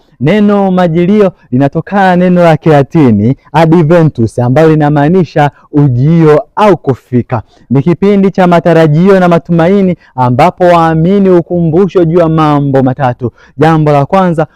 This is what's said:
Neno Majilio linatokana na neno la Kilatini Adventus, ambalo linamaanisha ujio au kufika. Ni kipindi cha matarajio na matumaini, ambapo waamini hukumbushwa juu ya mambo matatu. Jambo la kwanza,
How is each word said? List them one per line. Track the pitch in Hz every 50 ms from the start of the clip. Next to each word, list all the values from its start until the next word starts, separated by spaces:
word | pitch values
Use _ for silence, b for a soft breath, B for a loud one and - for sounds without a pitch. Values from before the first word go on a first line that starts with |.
| _ _ _ -
Neno | 120 151 196 214 208 208 202 202 196 190
Majilio | 185 180 185 175 156 170 175 180 208 214 202 185 b b b b
linatokana | 123 127 139 139 - 170 - - 190 208 190 185
na | 180
neno | 180 185 185 180 180 175
la | 165 156
Kilatini | - - 165 151 143 139 - - 170 143 123 110 101 104 117 139 b b b
Adventus, | - 151 170 160 165 180 165 147 175 175 160 151 - - 113 107 - -
ambalo | 120 123 127 151 160 160
linamaanisha | 156 156 147 147 151 147 143 151 180 190 165 - - 165 147 143 b b b b
ujio | - 147 143 139 123 120 131 151 170 170 160 151 151 151 - - _
au | - 214 214 180
kufika. | - - 143 123 - _ _ 123 123 110 - 131 110 b b b b b b
Ni | 120 139
kipindi | 135 170 165 - 196 202 208 196 190 196
cha | - - 185
matarajio | 180 175 170 - 175 165 160 165 156 147 156 180 202 196 190
na | 180 175
matumaini, | 165 170 - - 170 165 160 175 196 202 196 185 175 b b b b
ambapo | 127 127 123 123 120 156 180 - - 185
waamini | 175 175 170 165 165 160 160 160 180 202 202 196 190
hukumbushwa | 180 175 160 - 180 175 170 160 147 175 208 170 - 190 175
juu | 160 165 175
ya | 170 160
mambo | 160 160 156 151 147 143 143 139 131 135 131
matatu. | 131 127 - 139 123 120 - 123 113 b b b b b
Jambo | 127 151 156 160 156 151 151
la | 147 143 139
kwanza, | - - 190 190 180 165 156 156 - _